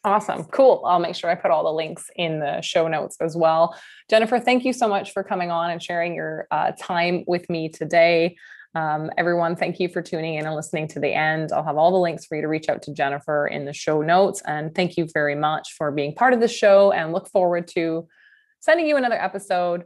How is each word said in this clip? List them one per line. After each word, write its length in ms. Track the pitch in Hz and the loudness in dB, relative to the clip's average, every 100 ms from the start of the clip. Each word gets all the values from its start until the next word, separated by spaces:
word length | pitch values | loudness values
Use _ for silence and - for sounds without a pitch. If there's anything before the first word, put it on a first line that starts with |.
Awesome. 420 | 208 208 - - 165 | 2 0 0 -6 -2
Cool. 380 | - 262 190 - | 4 6 6 2
I'll 140 | 180 | 2
make 160 | 170 175 | 0 -4
sure 140 | 170 | -2
I 60 | 175 | -2
put 160 | 190 | 2
all 120 | 156 156 | 2 2
the 80 | |
links 360 | 156 156 160 - - | -2 -4 -10 -14 -6
in 240 | 165 156 | -4 -2
the 220 | 143 - | -4 -4
show 260 | - 180 165 | -2 0 0
notes 300 | 156 - - | -2 -6 -6
as 160 | 165 165 | -6 2
well. 420 | 160 160 165 - - - _ | 2 4 2 -2 -20 -20 _
Jennifer, 300 | 220 220 240 | 2 4 0
thank 240 | 240 254 | 2 2
you 80 | 254 | 0
so 160 | 247 226 | 0 0
much 240 | 196 - | 0 -4
for 100 | 196 | -8
coming 300 | 190 190 175 | -4 -4 -2
on 180 | 170 170 | -2 -2
and 140 | 170 | -6
sharing 320 | - 175 175 160 | -4 -4 -2 -4
your, 320 | 156 156 - | -6 -8 -4
uh, 220 | 156 - - | -2 -2 -6
time 460 | - 175 175 180 - | -6 -2 0 -2 -2
with 220 | 175 - | -4 -2
me 180 | 170 160 | -6 -6
today. 720 | - 160 170 170 170 170 170 - - - | -8 0 4 6 4 2 -2 -20 -20 -10
Um, 380 | 160 156 156 156 - | -6 -4 -4 -4 -2
everyone, 400 | 175 175 170 175 | 0 0 0 -2
thank 240 | 180 170 | -4 -2
you 80 | 175 | -4
for 120 | 180 | -4
tuning 340 | 170 165 160 156 | -6 -6 -4 -4
in 100 | 156 | -4
and 100 | 156 | -6
listening 320 | 156 165 156 | -6 -6 -6
to 100 | 151 | -4
the 100 | 147 | -2
end. 380 | - 156 156 156 | 0 0 -2 -2
I'll 120 | - | -4
have 140 | 156 147 | -2 2
all 140 | 165 | 4
the 60 | 185 | 4
links 280 | 170 151 - | 0 -4 -8
for 100 | 156 | -6
you 60 | |
to 60 | 151 | -4
reach 220 | 156 156 | -4 -2
out 140 | - | -6
to 100 | - | -6
Jennifer 540 | 147 139 143 - 147 147 | -4 -4 -4 -4 -2 -2
in 180 | - 139 | -4 -8
the 80 | |
show 280 | 143 - 156 | -6 -2 0
notes. 400 | 151 180 190 - - | 2 4 4 0 -8
And 280 | 151 156 | -6 -4
thank 220 | 160 180 175 | -2 -2 -2
you 120 | 160 | -2
very 220 | 156 147 143 | 0 0 0
much 380 | 151 156 - | -2 -2 -8
for 180 | - 151 | -6 -4
being 240 | 143 143 147 | -2 -4 2
part 180 | 254 | 2
of 60 | 247 | 4
the 80 | 233 | 2
show, 440 | 233 208 196 202 | 2 6 8 6
and 180 | 170 160 | 2 -2
look 160 | 175 185 | -6 -2
forward 400 | 196 180 175 175 | 0 2 0 -2
to 380 | 175 165 165 165 _ _ _ _ _ | -2 -2 -2 -8 _ _ _ _ _
sending 260 | - 330 311 | 2 2 4
you 80 | 285 | 2
another 260 | 247 226 | 2 -2
episode 640 | 180 196 - 180 175 175 | -2 -6 -2 0 0 -2